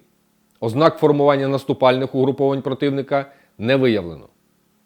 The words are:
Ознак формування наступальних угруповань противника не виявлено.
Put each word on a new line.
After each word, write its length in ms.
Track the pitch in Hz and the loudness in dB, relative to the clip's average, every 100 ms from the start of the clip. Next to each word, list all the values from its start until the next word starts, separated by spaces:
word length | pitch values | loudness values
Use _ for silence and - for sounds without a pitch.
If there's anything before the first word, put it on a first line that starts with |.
| _ _ _ _ _ _ | _ _ _ _ _ _
Ознак 380 | 117 117 160 156 | -6 2 2 4
формування 500 | 151 147 143 139 135 | 2 4 2 2 0
наступальних 680 | 139 - 135 131 127 135 | -4 -4 2 2 2 -2
угруповань 480 | 135 131 131 139 139 | -2 -2 0 -2 -2
противника 640 | 135 131 143 139 127 139 139 - _ - | -6 -4 -4 -4 -4 -4 -6 -16 _ -8
не 180 | 110 135 | -2 2
виявлено. 520 | 131 104 87 78 - _ _ _ _ _ | 2 0 -4 -12 -18 _ _ _ _ _